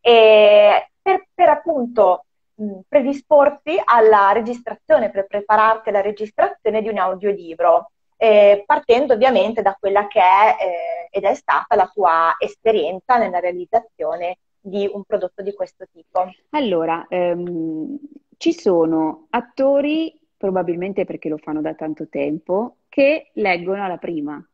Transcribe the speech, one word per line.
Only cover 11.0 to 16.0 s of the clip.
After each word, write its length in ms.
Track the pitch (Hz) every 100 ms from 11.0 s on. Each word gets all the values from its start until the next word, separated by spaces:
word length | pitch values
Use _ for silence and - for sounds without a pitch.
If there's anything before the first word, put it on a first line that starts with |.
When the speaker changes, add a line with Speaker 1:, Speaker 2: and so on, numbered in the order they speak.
| 170
Speaker 1:
ed 140 | 196
è 100 | 190
stata 400 | 277 - 143 -
la 160 | 214 185
tua 440 | - 180 165 165 -
esperienza 800 | - - 226 214 156 185 - 247
nella 220 | 185 180
realizzazione 1000 | 180 180 180 175 - _ 156 165 175 180 _ _
di 280 | 202 202 202
un 100 | 208
prodotto 400 | 190 202 180 -
di 100 | 196
questo 340 | 202 185 _ 185
tipo. 380 | 170